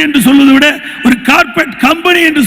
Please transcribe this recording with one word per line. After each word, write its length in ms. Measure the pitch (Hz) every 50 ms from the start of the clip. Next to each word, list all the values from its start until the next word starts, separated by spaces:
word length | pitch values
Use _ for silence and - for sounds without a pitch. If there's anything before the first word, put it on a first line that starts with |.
| 311
என்று 140 | 311 294 285 220 247
சொல்வதை 260 | 269 277 277 277 269
விட 120 | 269 285 294 277 - - - - - - 240
ஒரு 80 | 254 233 - -
கார்ப்பரேட் 480 | 277 339 339 330 - 339 311 277 202 - -
கம்பெனி 360 | 262 320 330 339 359 349 349 339 320
என்று 140 | 302 294 262